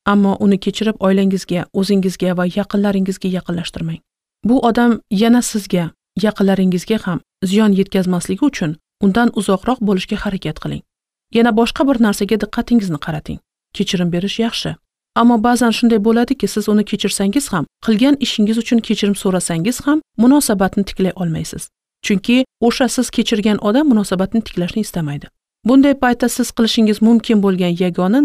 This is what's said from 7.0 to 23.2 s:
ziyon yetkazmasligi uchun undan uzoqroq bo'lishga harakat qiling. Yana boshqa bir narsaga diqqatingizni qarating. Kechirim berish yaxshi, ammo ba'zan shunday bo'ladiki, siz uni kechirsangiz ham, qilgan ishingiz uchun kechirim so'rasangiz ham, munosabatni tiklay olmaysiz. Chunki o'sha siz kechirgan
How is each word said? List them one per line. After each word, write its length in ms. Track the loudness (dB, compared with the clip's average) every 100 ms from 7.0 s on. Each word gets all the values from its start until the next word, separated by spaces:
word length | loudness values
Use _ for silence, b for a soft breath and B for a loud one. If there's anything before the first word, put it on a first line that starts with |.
| -2 -6 -8 _
ziyon 300 | -2 2 2
yetkazmasligi 720 | 2 0 0 0 -2 -4 -2
uchun 320 | -2 -2 -6 -6 _ _
undan 300 | 0 2 0
uzoqroq 440 | 0 -2 -2 -2 -2
bo'lishga 360 | 0 -2 -2 -6
harakat 400 | -6 -6 -8 -10
qiling. 200 | -10 -10 -12 _ _ _ _
Yana 240 | 2 2 4
boshqa 300 | 0 0 0
bir 140 | 2
narsaga 340 | 2 0 -2 -2
diqqatingizni 560 | -2 -6 0 0 0 -4 -6
qarating. 320 | -8 -8 -12 -14 _ _
Kechirim 380 | -6 -4 0 0
berish 260 | -2 -4 -2
yaxshi, 360 | -4 -4 -8 -12 _ _ _ 2
ammo 200 | 4 4
ba'zan 280 | 2 2 2 2
shunday 220 | 2 2
bo'ladiki, 420 | 2 2 0 -2 -2
siz 200 | -2 0
uni 160 | 0
kechirsangiz 640 | 0 -2 -4 -2 0 0 -2
ham, 120 | -4 -6 _ -2
qilgan 300 | 2 2 2
ishingiz 380 | -2 0 0 0
uchun 200 | 0 -2
kechirim 380 | 0 -2 -2 -2
so'rasangiz 540 | -2 -2 -2 -2 -2 -4 -2
ham, 120 | -2 -2 2
munosabatni 680 | 4 4 2 0 0 -2
tiklay 280 | -4 -2 -4
olmaysiz. 540 | -2 -4 -4 -6 -12 -14 _ _ _
Chunki 400 | -2 -2 2 2 0 _
o'sha 280 | -2 2 0
siz 220 | 0 -2
kechirgan 480 | -2